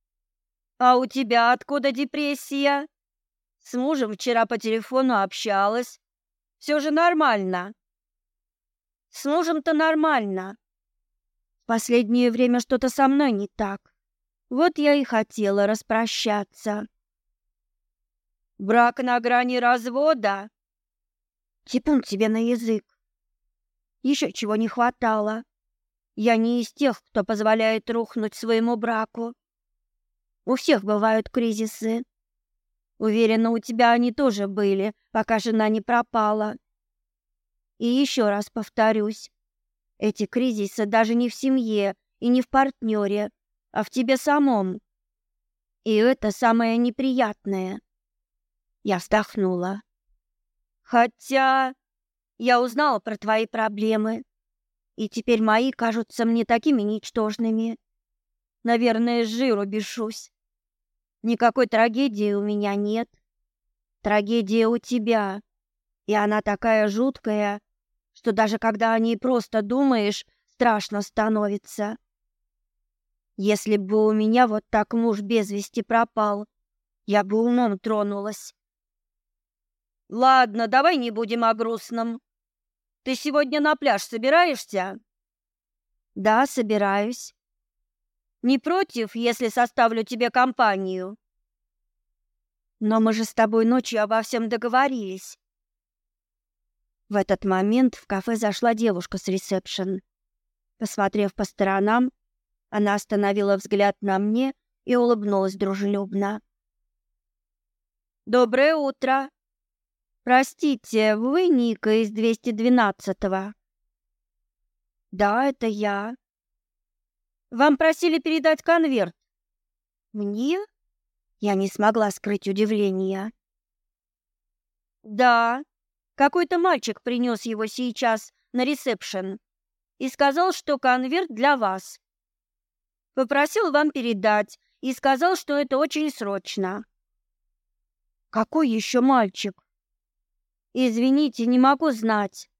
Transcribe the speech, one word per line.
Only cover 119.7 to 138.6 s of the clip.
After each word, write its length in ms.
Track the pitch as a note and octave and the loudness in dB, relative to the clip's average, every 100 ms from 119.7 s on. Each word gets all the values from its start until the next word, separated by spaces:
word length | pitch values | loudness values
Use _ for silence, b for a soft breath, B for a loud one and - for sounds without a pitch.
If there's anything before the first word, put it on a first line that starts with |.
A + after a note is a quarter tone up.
| _ _ _ _ | _ _ _ _
«Мне?» 460 | G#3+ G3+ G#3 C4+ F4+ G#4 _ _ _ _ _ _ - | -8 -6 -4 -2 -4 -6 _ _ _ _ _ _ -6
Я 140 | G#3 | -2
не 140 | G3 G3 | 0 -2
смогла 420 | - G#3 A3 G#3 | 2 2 2 -2
скрыть 360 | - G3+ G3+ G3 | -4 -6 -4 -4
удивления. 880 | G3 G#3+ G#3+ G3+ F#3+ F#3+ F#3+ G#3+ - _ _ _ _ _ _ _ _ _ _ _ _ _ _ _ _ | -2 0 2 0 -2 -4 -4 -8 -14 _ _ _ _ _ _ _ _ _ _ _ _ _ _ _ _
«Да, 640 | A3+ G#3 B3+ A#3 A#3 B3+ D4+ _ _ _ _ | -10 2 4 4 2 -2 -8 _ _ _ _
какой-то 440 | - C#4+ F4+ F4 F4 | 0 2 2 0 2
мальчик 420 | F#4 C#4+ - - | 2 0 -2 -8
принёс 400 | B3 A#3+ B3 A3 | -4 -2 -2 -2
его 240 | A3+ G#3+ A3 | -6 -6 -6
сейчас 680 | - B3 A3 A#3+ A3 - _ _ | -4 -6 -2 0 -2 -4 _ _
на 120 | B3 | -2
ресепшн 760 | B3+ C#4+ C4 G#3+ - F#3+ F#3+ G#3 _ _ _ _ _ - | -2 -2 -4 -6 -6 -8 -8 -10 _ _ _ _ _ -10
и 140 | C4 | -8
сказал, 420 | - C#4 C#4+ F#4 | 0 0 2 0
что 260 | - - C#4 | -2 -4 -2
конверт 500 | B3+ B3+ B3+ E4 F4+ | 0 0 0 -4 -4
для 260 | A3 C4+ C4+ | 0 0 2
вас. 420 | G3+ F#3+ - - _ _ _ _ _ _ _ _ _ _ _ | -2 -4 -12 -20 _ _ _ _ _ _ _ _ _ _ _
Попросил 580 | - B3+ C#4 D4 G#4+ F#4 | -4 0 0 0 0 0
вам 180 | C#4+ D4+ | 2 0
передать 680 | C#4+ A#3 G#3 G#3+ G#3 G#3 - _ - | -2 -4 0 2 0 -2 -10 _ -10
и 100 | C4 | -8
сказал, 420 | B3+ C4+ C4 F4 | -2 0 2 2
что 220 | F#4 - C#4+ | 0 -2 -2
это 220 | C#4+ C4+ | 0 -2
очень 320 | D4+ D4+ D4+ | -2 -2 -4
срочно». 760 | - G3+ G3 - - F#3 G3+ - _ _ _ _ _ _ _ _ _ _ _ _ _ _ | -4 -6 -6 -6 -6 -6 -6 -14 _ _ _ _ _ _ _ _ _ _ _ _ _ _
«Какой 400 | A3 A3 D#4+ | -4 -2 0